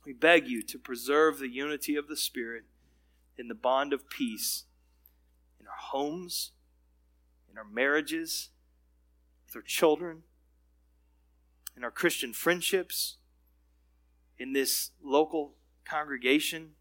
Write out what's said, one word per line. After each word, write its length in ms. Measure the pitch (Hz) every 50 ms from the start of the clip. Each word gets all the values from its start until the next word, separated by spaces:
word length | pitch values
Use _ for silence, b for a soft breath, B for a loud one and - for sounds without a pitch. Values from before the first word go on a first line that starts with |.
| _
We 80 | 143
beg 360 | 131 117 156 165 175 170 139 123
you 120 | 123 113
to 160 | 107 - - 127
preserve 600 | _ - 127 117 120 131 143 151 160 156 143 139
the 100 | 135 127
unity 460 | 120 131 139 147 151 143 - - 147
of 140 | 147 147 147
the 80 | 151
Spirit 480 | 143 - - - 131 117 117 117 113 - _ _ _ _ _ _ _ _ _ _ _ _ _ _
in 120 | - 123 117
the 60 | 113
bond 380 | 110 - 123 131 131 143 143
of 180 | 139 131 - _
peace 540 | - - 139 117 110 104 - - - - - _ _ _ _ _ _ _ _ _ _ _ _ _ _ _ _ _ _ _
in 60 | -
our 120 | - - -
homes, 720 | - - - 135 143 147 160 180 180 175 - - - - _ _ _ _ _ _ _ _ _ _ _ _ _ _ _ _ _ _ _ _
in 80 | -
our 80 | 110 110
marriages, 840 | 104 104 117 131 139 147 156 151 151 160 165 165 160 - - - - _ _ _ _ _ _ _ _ _ _ _ _ _ _ _ _ _ _ _
with 80 | _ -
our 80 | 120
children, 640 | - - - - 180 156 151 156 175 170 160 160 - _ _ _ _ _ _ _ _ _ _ _ _ _ _ _ _ _ _ _ _ _ _ _ _ _ _ _ _ - _
in 80 | - 123
our 80 | 117
Christian 400 | - - - 170 - - 139 120
friendships, 840 | 110 - - 165 175 175 170 - 196 185 175 - - - - - - _ _ _ _ _ _ _ _ _ _ _ _ _ _ _ _ _ _ _ _ _ _ _ _ -
in 140 | 123 131
this 400 | 135 139 135 123 - - - - _ _
local 520 | - 139 135 147 156 156 - 160 147 143 - _ _ _ _ _ _
congregation 840 | - 160 151 151 147 139 123 123 123 143 151 151 - 170 160 160 156 151 _